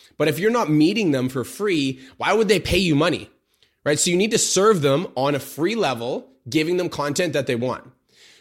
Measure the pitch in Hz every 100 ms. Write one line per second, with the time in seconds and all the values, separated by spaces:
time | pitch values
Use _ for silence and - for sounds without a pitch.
0 | - - 151 156 214 240 156 151 156 214
1 | 180 135 127 131 113 - 208 165 135 131
2 | - - 151 208 196 170 - 185 180 143
3 | 170 113 - _ _ _ _ _ 143 147
4 | 185 175 214 220 - 180 214 190 143 143
5 | 190 127 139 147 - - 175 226 151 117
6 | 117 208 - _ 120 147 156 180 165 -
7 | 143 139 151 143 135 117 123 104 - _
8 | _ _ - _